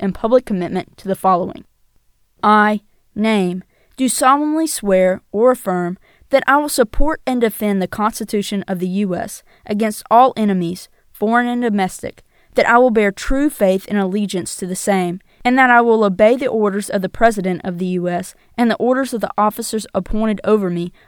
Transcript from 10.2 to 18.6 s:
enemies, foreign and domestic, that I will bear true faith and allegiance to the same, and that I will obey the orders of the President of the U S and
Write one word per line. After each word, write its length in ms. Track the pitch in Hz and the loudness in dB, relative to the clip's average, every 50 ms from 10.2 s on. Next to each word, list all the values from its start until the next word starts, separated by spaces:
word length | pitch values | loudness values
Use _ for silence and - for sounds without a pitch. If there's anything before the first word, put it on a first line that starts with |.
| 262 262 - | 4 4 2
enemies, 540 | - 214 208 196 185 175 165 180 - - - _ _ _ _ | 0 0 0 0 0 -2 -4 -6 -10 -14 -20 _ _ _ _
foreign 360 | _ - 208 220 233 240 247 | _ -4 -2 0 0 0 0
and 140 | 240 240 240 | 0 -2 -2
domestic, 600 | 247 233 202 202 185 180 - - - - - _ _ _ _ _ _ _ _ | -2 -2 0 -2 -2 -4 -6 -10 -14 -14 -14 _ _ _ _ _ _ _ _
that 120 | - - | 0 2
I 100 | - 233 | 4 4
will 140 | 240 254 254 | 4 4 4
bear 200 | 214 226 208 202 | 4 2 2 0
true 380 | 196 - - - 262 269 294 294 | -2 -4 -4 -2 0 0 0 -2
faith 380 | - - 214 190 185 190 - - | 0 0 0 2 2 0 -2 -4
and 80 | 208 | -2
allegiance 580 | 202 196 185 185 214 208 190 - 180 202 - - | -2 -2 -2 -2 -4 -4 -4 -4 -6 -6 -8 -10
to 100 | - 196 | -10 -8
the 80 | 180 185 | -8 -8
same, 440 | - - 208 196 190 180 175 180 190 - _ _ _ - | -4 -2 0 0 0 0 -2 -6 -8 -12 _ _ _ -2
and 140 | 247 254 | 0 2
that 140 | 269 262 247 | 4 4 6
I 100 | 240 233 | 6 4
will 220 | 233 233 226 220 214 | 6 4 4 4 2
obey 320 | 202 185 185 214 220 254 | 0 4 4 4 4 4
the 120 | 254 277 | 2 0
orders 400 | 247 - 220 208 202 190 208 202 | -2 0 0 0 0 0 -2 -4
of 140 | - - 202 | -4 -4 -4
the 80 | 185 185 | -4 -4
President 520 | - - 233 233 214 202 180 185 180 - - | -2 2 2 2 2 0 -2 -2 -4 -4 -6
of 160 | 190 180 175 | -8 -6 -6
the 60 | 190 | -4
U 200 | 180 180 180 175 | -4 -4 -4 -4
S 280 | 175 175 175 185 - - _ _ _ _ | -4 -4 -6 -8 -10 -16 _ _ _ _
and 120 | - | 0